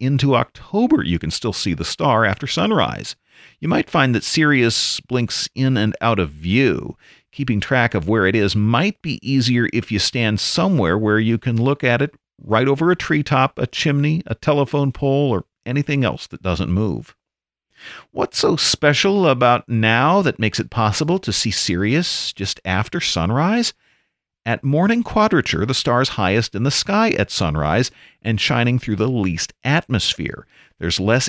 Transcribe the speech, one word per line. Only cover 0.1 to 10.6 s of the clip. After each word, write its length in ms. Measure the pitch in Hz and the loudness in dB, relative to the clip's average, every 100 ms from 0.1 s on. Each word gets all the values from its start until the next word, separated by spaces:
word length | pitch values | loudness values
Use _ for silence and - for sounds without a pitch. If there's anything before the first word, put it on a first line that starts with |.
| 139 143 | 0 2
October 680 | 135 - - - 202 247 311 | 2 -2 -8 -6 0 2 2
you 140 | - 87 | 0 -2
can 120 | - | -2
still 220 | - 113 | -4 -4
see 220 | - 98 | -4 -4
the 100 | 80 | -4
star 400 | 82 - 151 113 | -6 -2 0 2
after 220 | 107 104 139 | 2 -2 -4
sunrise. 680 | - 202 196 85 50 - - _ - - _ | -2 0 2 0 -4 -12 -16 _ -20 -20 _
You 80 | 151 | -2
might 220 | - - | -2 0
find 240 | 165 131 | 0 2
that 100 | 117 | 0
Sirius 760 | - 160 151 135 117 - - - | 0 2 4 4 2 2 -2 -6
blinks 480 | - 123 117 - - | -4 -2 -2 -4 -6
in 220 | - 131 123 | -2 0 2
and 180 | 107 - | 0 0
out 180 | 117 104 | 0 0
of 120 | 78 | -2
view. 680 | 76 82 113 131 64 53 - _ - _ | -4 0 2 2 0 -4 -12 _ -20 _
Keeping 280 | - 135 104 | -6 -2 -2
track 340 | - 131 117 | 0 0 0
of 140 | 101 82 | 0 0
where 180 | 110 95 | 2 2
it 80 | |
is 220 | 110 101 104 | 2 2 2
might 440 | 107 120 196 - | 2 2 0 -2
be 160 | 160 - | -8 -8
easier 460 | - 135 120 120 117 | -2 0 2 0 0
if 200 | 117 - | -2 -2
you 60 | 101 | -2
stand 420 | - 123 113 104 | -2 -2 -2 -2
somewhere 560 | - - | -2 0